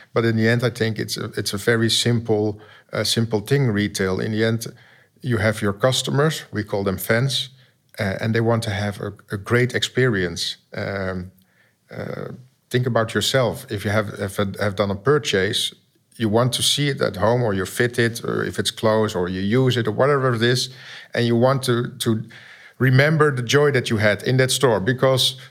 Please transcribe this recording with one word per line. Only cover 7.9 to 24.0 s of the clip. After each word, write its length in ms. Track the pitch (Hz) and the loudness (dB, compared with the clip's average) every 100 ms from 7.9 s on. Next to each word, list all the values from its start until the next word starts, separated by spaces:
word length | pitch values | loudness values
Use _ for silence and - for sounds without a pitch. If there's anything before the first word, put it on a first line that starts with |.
| - | -6
uh, 180 | 104 - | -4 -2
and 140 | 113 113 | -2 0
they 60 | |
want 220 | 113 117 | 2 0
to 80 | 110 | -2
have 280 | 98 104 98 | -4 -4 -6
a, 140 | 104 104 - | -8 -10 -10
a 60 | 104 | -10
great 380 | 95 120 123 - | 0 0 2 0
experience. 840 | - - 127 98 90 82 - - _ - | -2 0 2 2 -2 -4 -8 -10 _ -8
Um, 560 | 104 98 95 92 92 - _ _ _ _ - | -6 -4 -4 -6 -8 -14 _ _ _ _ -18
uh, 420 | - - - - - - _ - | -12 -10 -8 -10 -14 -20 _ -4
think 160 | 131 123 | -2 0
about 300 | 120 110 107 | 0 0 -2
yourself. 500 | - 135 117 - - | 0 2 0 -2 -8
If 120 | 104 | -6
you 60 | 104 | -2
have, 280 | 107 101 - | -2 -2 -4
have, 180 | 101 - 98 - | -6 -2 -4 -2
have 160 | 101 95 | -2 0
done 160 | 101 | -2
a 40 | 98 | 0
purchase, 800 | - 147 - 98 98 - - - _ _ _ - | 0 0 2 0 0 -2 -6 -8 _ _ _ -4
you 120 | 110 | 0
want 240 | 113 127 | 2 2
to 80 | 131 | 0
see 280 | - - 143 | 0 0 0
it 120 | 135 | 0
at 140 | 117 92 | -2 0
home, 260 | 104 123 | 2 2
or 120 | 120 | 0
you 120 | 95 90 | -2 -2
fit 320 | - 120 120 | 0 0 2
it, 260 | 117 117 | 0 0
or 200 | - 55 | -4 -4
if 160 | - - | -4 -4
it's 100 | 101 | -4
clothes, 460 | - 110 110 107 92 | -2 2 2 2 0
or 120 | 90 | -2
you 140 | 92 | -2
use 340 | 98 123 131 120 | 0 2 2 2
it, 120 | 117 | 0
or 40 | |
whatever 440 | 107 135 143 131 117 | 2 2 2 0 2
it 60 | |
is, 260 | 117 127 - - - - - 120 | 2 2 -2 -10 -18 -18 -8 -2
and 100 | 120 | 2
you 100 | 117 | 4
want 280 | 127 135 | 4 2
to, 260 | 131 120 120 - | 0 0 -2 -4
to 260 | 120 110 - - - - - - | -2 -2 -4 -16 -20 -20 -16 -2
remember 580 | 127 131 147 160 151 127 | 4 4 4 4 2 2
the 60 | |
joy 300 | 113 143 147 | 0 2 4
that 180 | 127 120 | 2 0
you 80 | |
had 240 | 110 | 2